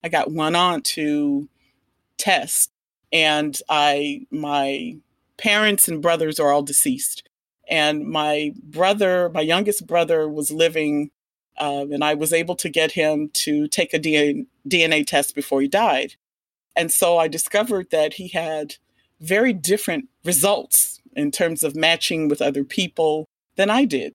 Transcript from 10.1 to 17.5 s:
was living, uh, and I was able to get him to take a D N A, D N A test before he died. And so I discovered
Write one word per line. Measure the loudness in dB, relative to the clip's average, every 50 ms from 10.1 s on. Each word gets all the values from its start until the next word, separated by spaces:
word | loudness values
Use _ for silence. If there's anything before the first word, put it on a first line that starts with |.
| 2 2 2 0
was | -2 -4 -4 -4
living, | 0 2 2 2 2 0 -2 0 0 -2 -2 -4 _ _ _ _ _ _ _ _ _ -6
uh, | -4 -4 -2 -4 -4 -4 -4
and | -2 0
I | 0 0
was | 0 -2 0 0
able | 0 0 -2 -4
to | -6 -6 -4
get | 0 0 0 0 0
him | 0 0 0 0 0 -4 -4 _
to | -4 -2 0 0 0 0 -2
take | 0 -2 -2 0 -2
a | -2
D | 0 2 2
N | 4 4 2 0 -2 -6 _ _ _ _
A, | 0
D | 2 4 4
N | 4 4
A | 2 0
test | 2 0 0 0 0 -4
before | -6 -4 -2 0 0
he | 0 2
died. | 2 2 2 2 2 0 -2 -4 -10 _ _ _ _ _ _ _ _ _ _ _ _
And | -2 -2 0 0
so | 2 4 4 4 4
I | 4
discovered | 2 0 -4 -6 -2